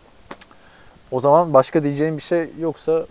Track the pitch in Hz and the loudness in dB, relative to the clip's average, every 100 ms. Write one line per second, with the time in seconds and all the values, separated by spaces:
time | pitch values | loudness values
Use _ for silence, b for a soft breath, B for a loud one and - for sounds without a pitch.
0 | _ _ - - - b b b b b | _ _ -20 -20 -20 b b b b b
1 | - 131 139 156 170 139 135 165 143 143 | -10 -2 2 4 4 4 4 0 -2 -2
2 | 156 151 - 175 160 - 165 143 - 160 | -4 -4 -4 -4 -4 -6 -8 -6 -2 -2
3 | - | -4